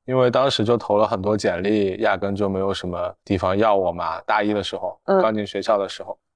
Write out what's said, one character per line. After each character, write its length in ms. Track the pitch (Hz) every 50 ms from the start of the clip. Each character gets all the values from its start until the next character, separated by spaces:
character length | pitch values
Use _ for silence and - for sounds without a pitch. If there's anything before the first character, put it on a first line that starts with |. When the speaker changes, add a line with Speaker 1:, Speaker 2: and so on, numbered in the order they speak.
| -
Speaker 1:
因 120 | 127 127
为 120 | 127 127 123
当 220 | 117 127 135 135
时 120 | - - 107
就 120 | 113 120
投 220 | 113 - - 104
了 100 | 104 107
很 140 | 104 113 95
多 160 | 92 104 107
简 260 | 101 - 101 90 85 95
历， 320 | 104 110 104 101 95 92
压 200 | 104 110 107 98
根 180 | 90 101 98 98
就 140 | 98 104 95
没 100 | 95 95
有 140 | 95 98 95
什 140 | - -
么 260 | 90 90 87 87 90 - _ _
地 140 | - 101
方 200 | 90 - 92 95
要 160 | 101 110 110 101
我 180 | 98 92 87
嘛， 280 | 85 87 85 82 82 82
大 220 | - - 107 107 104
一 100 | 104 104
的 80 | 101
时 140 | 92 - 107
候， 240 | 92 98 90 - _ -
Speaker 2:
嗯。 160 | - 196 190
Speaker 1:
刚 120 | - 113 110
进 140 | 107 101
学 140 | 98 - 98
校 160 | 92 - 107
的 100 | 101 98
时 160 | 90 - - -
候。 140 | - - _ _ _ _